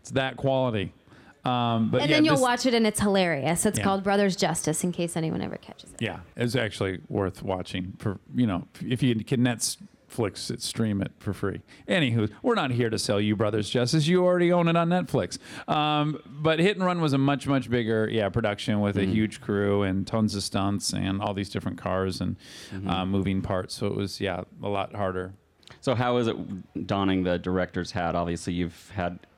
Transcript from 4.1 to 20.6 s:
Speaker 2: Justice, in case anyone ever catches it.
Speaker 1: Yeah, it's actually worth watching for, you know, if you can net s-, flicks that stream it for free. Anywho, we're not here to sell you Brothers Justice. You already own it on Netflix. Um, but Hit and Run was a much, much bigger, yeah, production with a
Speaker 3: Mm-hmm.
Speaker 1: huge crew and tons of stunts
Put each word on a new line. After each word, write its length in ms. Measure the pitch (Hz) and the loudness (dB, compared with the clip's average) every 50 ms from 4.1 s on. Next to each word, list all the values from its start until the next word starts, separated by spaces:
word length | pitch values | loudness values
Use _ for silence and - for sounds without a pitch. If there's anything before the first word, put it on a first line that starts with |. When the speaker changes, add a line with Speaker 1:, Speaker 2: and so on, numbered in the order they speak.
| 196 202 202 196 180 | 2 2 2 2 2
Speaker 2:
Justice, 480 | - 196 165 160 - - - 156 - - | 0 0 0 0 0 -2 -2 -2 0 -2
in 80 | 180 170 | -2 -2
case 240 | - 170 165 - | -2 -4 -2 -2
anyone 240 | 175 160 160 - - | -2 -2 -2 -2 -4
ever 160 | - 87 - | -4 -6 -8
catches 340 | - - - - _ - - | -12 -12 -16 -20 _ -20 -20
it. 60 | - - | -8 -6
Speaker 1:
Yeah, 200 | - 107 85 - 87 - - | -4 -4 -4 -6 -12 -16 -6
it's 180 | - 120 123 107 | -4 -4 -2 0
actually 460 | 131 113 107 - - 104 95 92 90 - - | 0 -2 -2 -2 -2 -2 -2 -2 -4 -8 -4
worth 340 | - 101 98 92 90 - - | -2 -2 -2 -2 -4 -6 -4
watching 520 | 101 95 92 90 - - 98 92 92 98 - | -4 -4 -4 -4 -6 -6 -6 -6 -6 -10 -6
for, 220 | - 110 95 - _ - - | -4 -4 -4 -6 _ -6 0
you 120 | 123 123 | 0 2
know, 220 | 113 92 85 - - _ - - | 2 2 -2 -4 -8 _ -10 -4
if 160 | - 127 113 - | -4 -2 0 2
you 140 | 127 120 113 104 | 2 2 0 0
can 180 | - 143 120 123 | -2 0 2 2
net 140 | 123 120 | 2 0
s-, 220 | 110 - - - - - - _ _ _ _ | 0 -4 -4 -6 -6 -14 -20 _ _ _ _
flicks 380 | - - 117 98 - - - - | -4 -2 -2 -2 -2 -6 -8 -8
that 120 | - - | -8 -8
stream 400 | - - - - 113 110 104 101 | -6 -8 -4 -2 -2 0 0 -2
it 120 | 98 - - _ | -4 -6 -8 _
for 140 | - 107 95 | -6 -6 -6
free. 300 | - - 98 92 - - _ - - - - | -4 -4 -4 -4 -6 -12 _ -20 -20 -4 -2
Anywho, 420 | 202 185 156 123 113 117 107 107 - - - | 0 2 2 2 2 2 0 0 -4 -2 0
we're 120 | 254 233 | 0 2
not 140 | 214 165 131 123 | 2 2 0 0
here 180 | 117 123 113 | 0 0 0
to 80 | 110 101 | 0 -2
sell 220 | - - 107 101 | 0 0 2 2
you 160 | 104 107 107 | 2 2 2
Brothers 340 | 95 113 104 104 107 104 - | 2 2 2 2 0 -2 0
Justice. 360 | - 127 120 127 160 160 147 | 2 2 2 4 2 2 2
You 180 | 156 180 180 180 | 4 4 4 4
already 280 | 180 180 180 175 170 175 | 4 4 4 4 4 4
own 140 | 175 170 170 | 4 4 4
it 80 | 165 | 4
on 120 | 170 170 165 | 2 2 2
Netflix. 500 | 175 180 175 - - 131 92 87 - - - - - - - - | 2 0 0 0 0 0 0 0 -4 -12 -14 -14 -16 -14 -4 -2
Um, 520 | - 156 151 151 151 147 147 151 151 - - | 0 0 2 2 2 2 0 0 -2 -6 -10
but 320 | - 135 143 151 160 160 156 | -16 -12 -2 2 2 4 4
Hit 180 | 170 196 214 | 4 2 4
and 80 | - 190 | 2 0
Run 160 | 180 180 175 | 0 2 2
was 120 | 165 151 135 | 2 2 4
a 60 | 139 | 4
much, 280 | 135 139 143 131 - | 4 4 2 0 0
much 240 | 123 143 135 123 113 | 0 0 0 2 2
bigger, 380 | 120 123 117 107 113 110 110 107 | 0 2 2 2 2 2 2 2
yeah, 180 | 110 113 104 98 | 2 2 2 2
production 520 | 95 117 113 107 101 101 - - 107 104 | 2 2 2 2 0 0 0 0 2 2
with 160 | 104 101 98 | 2 2 2
a 40 | 101 98 | 2 2
Speaker 3:
Mm-hmm. 100 | 95 107 | 2 2
Speaker 1:
huge 280 | 110 107 104 - - | 2 2 0 -2 -6
crew 420 | - - 104 101 101 101 101 101 101 | -4 -2 0 2 2 2 2 2 2
and 240 | 98 92 95 98 | 2 0 -2 -2
tons 280 | - - 113 110 104 95 | -2 0 2 2 2 0
of 80 | 101 95 | -2 -4
stunts 500 | - - 107 | -2 -2 0